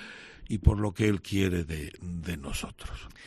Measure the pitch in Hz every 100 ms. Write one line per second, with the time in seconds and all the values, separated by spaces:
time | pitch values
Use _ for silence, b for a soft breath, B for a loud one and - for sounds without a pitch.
0 | B B B B B 104 - 104 104 92
1 | 107 98 - 98 95 87 80 78 71 -
2 | 90 87 80 80 71 73 - - - -
3 | - B